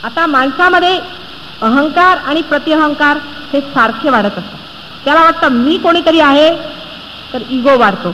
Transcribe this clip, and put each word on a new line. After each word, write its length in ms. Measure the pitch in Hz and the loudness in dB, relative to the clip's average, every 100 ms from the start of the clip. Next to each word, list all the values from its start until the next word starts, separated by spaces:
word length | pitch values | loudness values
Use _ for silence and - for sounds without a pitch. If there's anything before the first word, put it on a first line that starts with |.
आता 220 | 226 330 330 | -6 -2 0
माणसामध्ये 720 | 277 269 269 359 359 349 370 - - - - - - | 0 0 2 2 4 2 0 -4 -16 -18 -18 -18 -4
अहंकार 540 | 220 254 302 302 359 339 | 0 2 2 2 4 2
आणि 260 | 269 311 | 0 -4
प्रतिअहंकार 720 | 302 294 311 311 302 285 294 294 - - - | -2 -2 0 2 2 2 0 0 -4 -16 -4
हे 80 | 277 | -4
सारखे 500 | 277 - 226 226 302 | -2 0 0 0 0
वाढत 160 | 247 180 | 0 0
असतात. 320 | - - - - - - - | -4 -12 -16 -18 -20 -20 -8
त्याला 160 | - 311 | 0 4
वाटतं 280 | 320 320 - | 4 4 0
मी 300 | 240 254 349 | 2 2 2
कोणीतरी 420 | 349 339 330 320 | 2 2 4 4
आहे 360 | 294 285 311 339 - - - - - - - | 4 6 4 2 -8 -14 -16 -18 -18 -20 -12
तर 60 | 254 226 | -12 -6
इगो 280 | 254 254 262 | 0 2 4
वाढतो 340 | 214 190 180 | 2 0 -6